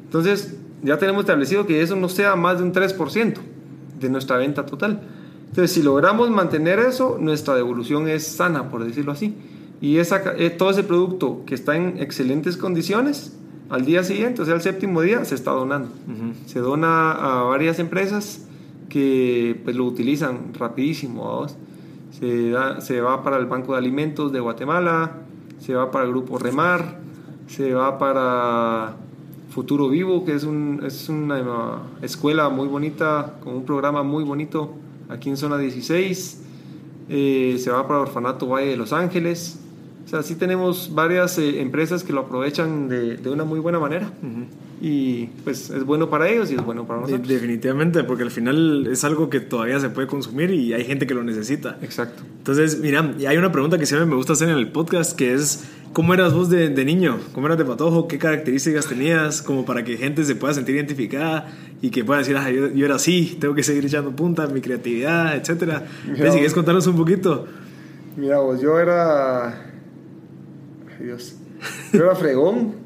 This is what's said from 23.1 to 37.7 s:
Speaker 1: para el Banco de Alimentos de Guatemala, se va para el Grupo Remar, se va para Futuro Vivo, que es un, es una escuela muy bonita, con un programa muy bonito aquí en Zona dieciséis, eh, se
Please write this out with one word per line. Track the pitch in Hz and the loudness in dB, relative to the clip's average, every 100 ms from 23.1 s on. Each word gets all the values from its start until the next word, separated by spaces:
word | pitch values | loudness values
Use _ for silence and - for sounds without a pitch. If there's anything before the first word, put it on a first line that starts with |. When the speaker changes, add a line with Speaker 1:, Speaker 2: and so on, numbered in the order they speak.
| 135 | 0
Speaker 1:
para | 143 135 | 0 0
el | 123 | 0
Banco | 127 127 | -4 -2
de | 131 | 0
Alimentos | 127 135 156 143 147 | 0 0 -2 -2 -2
de | 135 | 0
Guatemala, | 120 113 131 170 175 165 160 - - - - - | -2 -4 -2 0 2 2 0 -6 -16 -18 -20 -14
se | - | -2
va | 127 127 | 0 0
para | 139 127 | 0 0
el | |
Grupo | 127 127 123 | 0 -2 -4
Remar, | 123 135 170 175 165 - - - - - - | -2 2 2 2 0 -8 -16 -16 -18 -18 -16
se | - 135 | -4 0
va | 127 135 135 | 2 2 2
para | 139 135 127 123 120 117 117 113 110 107 - - - - - | 2 2 2 2 0 2 0 0 -4 -10 -18 -18 -18 -18 -12
Futuro | - 127 143 139 | -8 -2 0 2
Vivo, | 147 185 180 160 | 2 2 0 0
que | 147 | -2
es | |
un, | 151 151 147 143 143 | -2 -2 -2 -4 -6
es | 135 - | -8 -6
una | 156 151 139 123 120 117 117 131 - | -4 -2 -2 -2 -4 -4 -6 -12 -10
escuela | 123 - 147 156 147 | -10 -2 2 4 2
muy | 131 139 | 2 -2
bonita, | 139 151 147 160 151 143 - | -2 -4 -2 0 0 -2 -8
con | 139 127 | -8 -8
un | 131 | -2
programa | 147 139 147 | 0 0 0
muy | 139 151 | 0 -2
bonito | 151 143 151 160 151 - - - - | -2 -4 -4 -4 -4 -10 -16 -18 -14
aquí | 131 143 | -8 -6
en | 139 | -4
Zona | 147 143 | -2 -2
dieciséis, | 135 123 117 170 190 180 - - - - - - - - - | -2 -4 -2 0 0 -2 -6 -12 -18 -18 -18 -18 -18 -18 -4
eh, | 143 139 135 127 123 | 0 2 4 2 2
se | 123 | 0